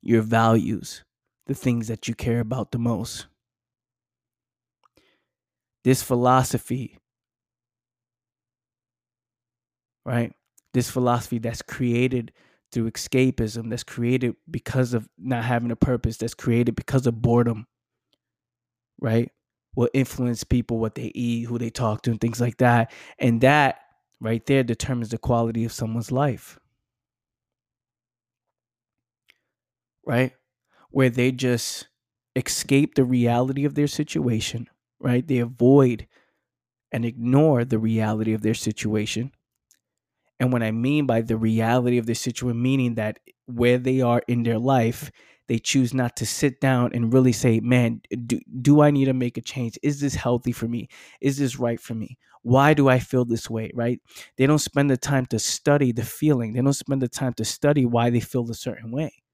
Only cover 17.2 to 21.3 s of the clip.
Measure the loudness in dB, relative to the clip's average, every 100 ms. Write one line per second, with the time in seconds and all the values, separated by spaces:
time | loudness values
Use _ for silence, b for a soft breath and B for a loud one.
17.2 | 2 2 2 -2 -10 _ _ _ _ _
18.2 | _ _ _ _ _ _ _ _ 0 0
19.2 | 0 _ _ _ _ -2 0 0 -2 -2
20.2 | -4 -4 -2 -2 0 -4 -4 -6 -10 -6
21.2 | -4